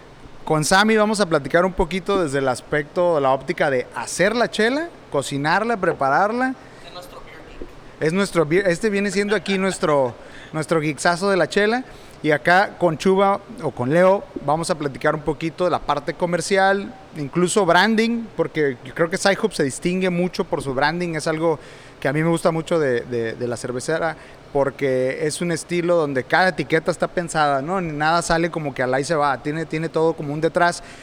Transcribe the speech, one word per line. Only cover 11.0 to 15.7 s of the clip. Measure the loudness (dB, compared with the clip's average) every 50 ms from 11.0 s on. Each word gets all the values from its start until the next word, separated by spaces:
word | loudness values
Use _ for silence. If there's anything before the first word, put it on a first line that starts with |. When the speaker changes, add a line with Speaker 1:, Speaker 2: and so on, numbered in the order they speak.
| 0 0 0 0 0 0
Speaker 1:
de | 2 2
la | 2 2
chela. | 2 2 2 2 0 -2 -4 -8 -14 -20 -20 -20 -16 -6 0
Y | 0 0
acá | 2 4 4 4 4 4 2 0
con | 0 0 0 0 2
Chuba | 2 2 4 4 4 2 2 0 -4 -10 -14 -8 -8
o | -6
con | -4 -4 -2 0 4
Leo | 4 6 6 4 4 0 -6 -12 -8 -2
vamos | 0 0 0 0 -2
a | -4
platicar | -2 -2 -4 -6 0 0 0 0
un | 0 -2
poquito | -4 -4 -4 -4 -6 -4 -2 0
de | 0